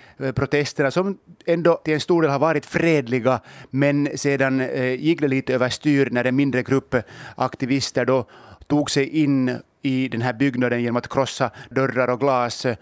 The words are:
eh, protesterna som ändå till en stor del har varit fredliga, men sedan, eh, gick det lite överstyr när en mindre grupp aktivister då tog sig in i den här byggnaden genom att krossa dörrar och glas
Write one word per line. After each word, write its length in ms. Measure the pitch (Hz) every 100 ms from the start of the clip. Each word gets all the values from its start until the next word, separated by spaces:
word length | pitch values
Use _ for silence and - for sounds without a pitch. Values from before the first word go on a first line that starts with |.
| - -
eh, 140 | 135
protesterna 580 | 117 135 147 143 - 139
som 280 | 175 190 190 - - -
ändå 340 | 170 170 165
till 100 | -
en 60 | 156
stor 220 | - 175
del 80 | 156
har 80 | 139
varit 280 | 156 151 -
fredliga, 760 | - 165 156 120 127 117 123 - - -
men 380 | 131 143 143 143
sedan, 460 | 123 143 139 135 135
eh, 400 | 131 135 127 127
gick 200 | 151 165
det 80 | 151
lite 260 | 135 131
överstyr 540 | 127 123 - 156 143 131
när 140 | 123
en 120 | 123 127
mindre 260 | 139 123
grupp 320 | 120 135 - 127 - - - -
aktivister 680 | 127 - 123 135 - -
då 240 | 123 131 113 - - - -
tog 240 | 147 143
sig 180 | 143 139
in 500 | 156 143 139 127 123 - _ 135
i 220 | 131 131
den 140 | 113
här 100 | 123
byggnaden 500 | 113 139 123 123 120
genom 140 | 120 120
att 120 | -
krossa 420 | - 131 - 123 - -
dörrar 380 | 123 135 120 123
och 120 | 123
glas 460 | 139 127 120 - 131 113